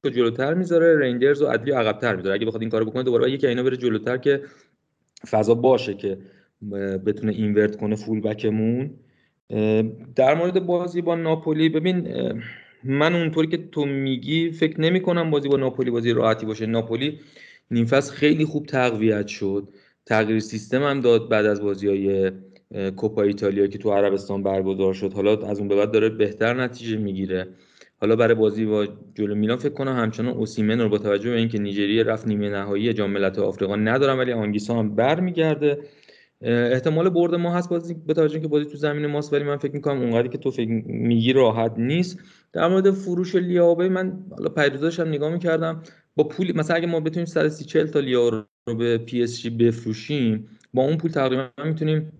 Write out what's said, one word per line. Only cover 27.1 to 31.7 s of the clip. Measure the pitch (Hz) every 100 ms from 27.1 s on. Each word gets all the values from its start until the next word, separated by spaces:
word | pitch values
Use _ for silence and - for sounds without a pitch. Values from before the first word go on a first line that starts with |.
| 95 95 92 92 - _ _ - _
حالا | 104 113
برای | 113 113
بازی | 107 104 110
با | 107 104 - - -
جلو | 104 104
میلان | 107 123
فکر | 143
کنم | - 135 127
همچنان | 113 113 120
اوسیمن | 110 107 - 107 117
رو | 110
با | 104
توجه | 104 101 113
به | 117
اینکه | 113 110
نیجریه | 104